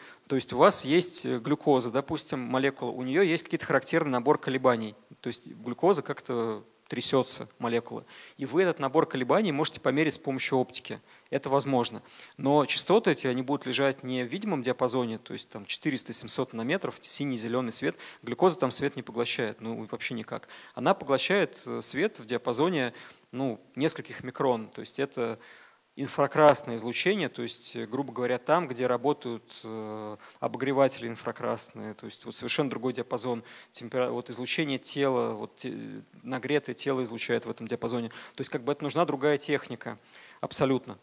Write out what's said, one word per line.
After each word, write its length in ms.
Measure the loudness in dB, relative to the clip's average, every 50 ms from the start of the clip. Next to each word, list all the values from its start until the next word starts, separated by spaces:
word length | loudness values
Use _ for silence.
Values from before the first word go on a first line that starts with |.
| -16 -20 -20 -20 _ -2
То 80 | -2
есть 180 | -2 -2 0 4
у 40 | 6
вас 280 | 8 8 8 6 2
есть, 400 | 4 4 4 4 2 0 -2 -2
э, 140 | -2 -2 -2
глюкоза, 500 | -2 -2 -2 0 4 4 4 4 4 2
допустим, 480 | 0 -2 -2 -2 -4 -6 -4 -4 -6 -6
молекула, 520 | -4 -2 0 2 2 0 0 -2 -4 -6
у 120 | -6 -6 -4
нее 180 | 0 2 4
есть 220 | 4 4 2 0 0
какие-то 220 | -2 -4 -4 0
характерный 460 | 2 2 2 2 2 0 2 2 2
набор 260 | 0 2 4 4 4 4
колебаний. 580 | 2 -2 0 2 4 4 4 4 0 -6 -10 -12 -18 -20 -20 -10
То 60 | -8 -8
есть 200 | -8 -8 -10 -14
глюкоза 540 | -16 -10 -8 -8 -2 2 4 4 4 4
как-то 640 | 2 -4 -6 -8 -6 -4 -2 -2 -2 -2 -4 -6 -10 -14 _ _ _ -8
трясется, 580 | -4 -2 2 4 4 4 4 2 -2 -4 -6 -10 -8 -6
молекула. 460 | -2 0 0 0 -2 -4 -8 -12 -12 -14 -18 -20 -20 -20 -12 -8
И 80 | -6
вы 180 | 0 2 2 4
этот 160 | 4 2 0
набор 260 | -2 2 4 4 4
колебаний 460 | 4 2 0 2 4 4 4 4 4
можете 280 | 2 2 0 0 -2 -2
померить 360 | 0 0 2 4 2 2 0
с 20 | -2
помощью 400 | -2 -4 -2 -2 0 2 2 2
оптики. 440 | 2 0 -2 -8 -8 -8 -10 -12 -12 -16 -20 -20 _ _
Это 200 | -4 -4 0 2
возможно. 520 | 2 2 2 4 2 2 2 0 -2 -8 -12 -16 -20 -20 -20 -18 -10 -2
Но 280 | 2 4 6 6 4
частоты 460 | 4 2 2 4 6 4 6 6 4
эти, 140 | 2 2 2 0
они 140 | 0 0
будут 240 | 0 0 -2 -2 -2
лежать 380 | -2 0 2 2 2 2 0 -4
не 200 | -4 -4 -4 -4
в 40 | -4
видимом 340 | -4 -4 -2 -2 -2 0
диапазоне, 560 | 0 0 0 2 0 2 2 2 0 0 -4 -8
то 160 | -10 -10 -10
есть 160 | -10 -10 -10
там 160 | -12 -12 -8
четыреста, 480 | -6 -6 -4 -2 -2 -2 -2 -2 -4 -6
семьсот 400 | -6 -4 -4 -2 -2 -2 -4 -4
нанометров, 460 | -4 -2 -2 -2 -2 -2 -4 -8 -8
синий, 360 | -4 -2 -2 0 0 -2 -2 -2
зеленый 340 | -2 0 0 0 0 0
свет. 240 | -2 -2 0 -2 -2 -4 -8 -18 -18 -14
Глюкоза 380 | -10 -8 0 4 4 4 4 4
там 120 | 2 0
свет 240 | 0 0 0 -2 -2
не 60 | -4
поглощает, 600 | -8 -6 -4 -2 -2 0 0 -2 -2 -4 -4 -6
ну, 260 | -8 -8 -8 -8 -8 -8
вообще 240 | -8 -6 -6 -6 -6
никак. 360 | -6 -8 -8 -10 -10 -10 -14 -18 -20 -20 -14 -8
Она 180 | 0 2 2 2
поглощает, 720 | 2 2 0 2 2 2 2 2 2 2 0 -2 -6 -10
э, 160 | -8 -6 -2
свет 380 | -2 -2 0 0 -2 -2 -2 -6
в 60 | -6
диапазоне, 680 | -4 -4 -2 -2 0 2 2 2 2 2 2 0 -2 -4 -8 -14 -20 -20 -20 _ _
ну, 300 | -6 -4 -2 -2 -4 -4 -10 _ _
нескольких 480 | 0 0 0 0 0 -4 -10 -14 -12 -12
микрон. 440 | -8 -4 0 2 2 2 2 -2 -8
То 140 | -12 -12
есть 180 | -10 -8 -4 -4
это 400 | -4 -4 -2 -4 -4 -4 -4 -6 -12 -18 -20 -20 -20 -20 -20 _ _ _ _
инфракрасное 800 | -8 -8 -4 0 2 2 2 6 8 10 10 10 8 4 -4 -6
излучение, 540 | -4 -4 -4 -2 0 2 2 2 2 0 -4
то 140 | -4 -4 -4
есть, 320 | -4 -4 -6 -6 -8 -8
э, 100 | -8 -6
грубо 260 | -4 -4 -4 -4 -4
говоря, 280 | -4 -2 0 0 0 0
там, 280 | 2 2 2 2 2 0
где 200 | -2 0 0 2
работают, 720 | 2 2 2 0 0 0 -2 -6 -8 -8 -10 -14 -18 -16 -12
э, 540 | -10 -10 -8 -8 -8 -8 -8 -8 -10 -10 -12 -14 -20 -8 -6
обогреватели 680 | -4 -4 -2 -2 -2 2 4 4 4 4 4 0 -6 -8
инфракрасные, 840 | -8 -6 -6 -8 -6 -4 -4 -4 -2 -4 -6 -8 -10 -10 -10 -10 -10
то 140 | -12 -12 -14
есть 180 | -14 -12 -10
вот 80 | -10 -8
совершенно 380 | -6 -4 -2 0 0 0 0
другой 220 | -2 -2 -2 -2 -2
диапазон 500 | -2 -4 -4 -4 -4 -2 -2 -4 -4 -6 -10 -16 -20 -18 -14
темпера-, 380 | -12 -12 -8 -4 -2 0 0 0
вот 220 | 0 -2 -4 -6
излучение 480 | -6 -6 -2 0 0 0 0 0 -2 -2
тела, 540 | -2 -2 0 2 2 4 4 4 2 0 -2
вот 200 | -4 -8 -10 -10 -10
те-, 440 | -10 -8 -8 -8 -8 -10 -10 -12 -14 -16 -20 -16 -10
нагретое 500 | -8 -6 -4 -2 0 0 0 0 -2 -6
тело 300 | -4 -2 -2 0 0 -2
излучает 420 | -4 -4 -6 -2 0 0 0 0
в 40 | -4
этом 160 | -8 -8 -6 -6
диапазоне. 420 | -4 -4 -2 -2 -2 -2 -4 -4
То 320 | -8 -12 -16 -12 -8 -8
есть 80 | -6 -4
как 140 | -4 -4 -2
бы 80 | -2
это 120 | -2 -2 -2
нужна 220 | -2 0 2 2
другая 320 | 2 0 0 2 2 2 2
техника 640 | 0 0 -2 -2 -2 -4 -10 -10 -10 -12 -12 -14 _ -20 -20 -20 -20 -20 -12 -8
абсолютно, 560 | -6 -4 0 2 2 4 2 2 0 -4 -12 -12